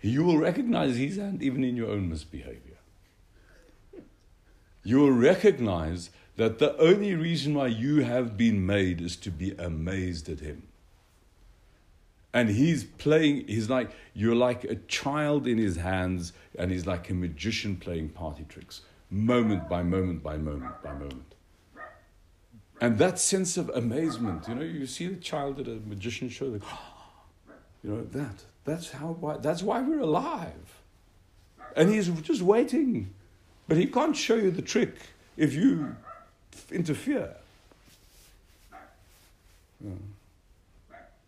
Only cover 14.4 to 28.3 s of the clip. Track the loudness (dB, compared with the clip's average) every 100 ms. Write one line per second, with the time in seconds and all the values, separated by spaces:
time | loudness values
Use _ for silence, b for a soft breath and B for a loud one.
14.4 | 4 0 -6 -8 -6 -4 -2 -2 0 0
15.4 | 2 2 0 -2 -2 -2 -2 -2 -6 b
16.4 | b -6 -2 -2 -4 -6 -4 -4 -4 -4
17.4 | -4 -4 -4 -6 -6 -6 -6 -8 -10 -10
18.4 | -14 -18 -20 -20 b b _ -2 4 4
19.4 | 4 2 0 -2 0 2 0 -2 -6 -6
20.4 | -4 -6 -10 -12 -12 -10 -10 -14 -18 -20
21.4 | _ _ _ -20 -20 -20 _ _ _ _
22.4 | _ -20 _ -2 0 4 4 4 0 0
23.4 | 0 -2 -2 -2 -2 0 -2 -2 -4 -4
24.4 | -6 -8 -6 -8 -8 -8 -8 -8 -6 -4
25.4 | -4 -6 -8 -8 -10 -8 -8 -6 -8 -6
26.4 | -6 -6 -10 B B B B B B _
27.4 | _ -20 _ _ -8 -8 -6 -8 -8